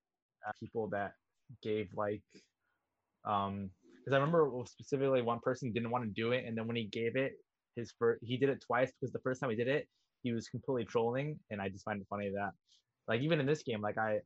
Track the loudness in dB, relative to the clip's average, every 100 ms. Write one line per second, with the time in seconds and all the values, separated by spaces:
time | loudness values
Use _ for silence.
0 | _ _ _ _ -12 -10 -8 -4 -2 -2
1 | -4 -6 _ _ -20 -10 -2 -2 -2 -2
2 | -2 -2 -8 -20 _ _ _ _ _ _
3 | _ _ 0 2 2 -2 -6 -10 -20 -12
4 | 2 4 6 6 4 2 -6 -12 -4 2
5 | 4 4 4 0 0 0 0 -2 0 0
6 | -2 -2 0 0 0 -4 -2 -2 -2 -2
7 | 0 0 0 -4 _ _ _ -10 -10 0
8 | 2 2 0 0 2 0 0 2 2 0
9 | -6 -4 -2 -2 0 0 2 0 -2 _
10 | _ _ -2 -2 -2 -6 -2 -2 0 2
11 | 2 0 -2 -6 -8 -4 -4 -4 -4 -6
12 | -4 -4 -2 -2 -4 -6 _ -20 _ _
13 | -2 0 2 2 2 0 0 -2 -2 0
14 | 0 0